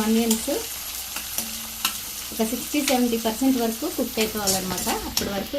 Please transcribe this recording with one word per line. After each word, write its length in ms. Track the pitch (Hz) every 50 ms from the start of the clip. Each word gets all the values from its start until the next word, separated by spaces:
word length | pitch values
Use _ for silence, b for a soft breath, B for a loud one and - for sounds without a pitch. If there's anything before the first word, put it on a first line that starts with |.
| 214
ఆనియన్స్ 480 | 220 220 226 233 233 220 226 - - 294 453 - - - - - - - - - - - - - - - - 226 226 226 - - - - - - - - - - - - - - - -
ఒక 120 | - 226 220
సిక్స్టీ 280 | 254 - - - - 294 269 277
సెవెంటీ 280 | 269 247 247 240 226 226 -
పర్సెంట్ 320 | 277 220 - 262 269 262 247 233
వరకు 240 | 226 226 - 285 349 -
కుక్ 180 | - 254 226 - -
అయిపోవాలన్నమాట. 680 | 220 214 - 214 208 196 190 190 185 185 185 180 - 226 262 440 440 -
అప్పటి 220 | - - 202 202 202
వరకు 220 | 196 214 - -